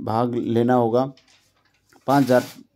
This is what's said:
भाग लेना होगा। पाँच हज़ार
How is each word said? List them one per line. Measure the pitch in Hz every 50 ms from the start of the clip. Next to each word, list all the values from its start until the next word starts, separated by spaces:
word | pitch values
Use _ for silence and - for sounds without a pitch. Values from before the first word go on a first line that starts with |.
भाग | - - 107 113 123 123 120
लेना | 117 - 113 117 117 120 120 127
होगा। | 123 120 113 113 123 135 139 143 _ _ _ _ _ _ _ _ _ _ _ _ _ _ _ _ _ -
पाँच | - 135 143 135
हज़ार | 117 127 123 123 - - - - _ -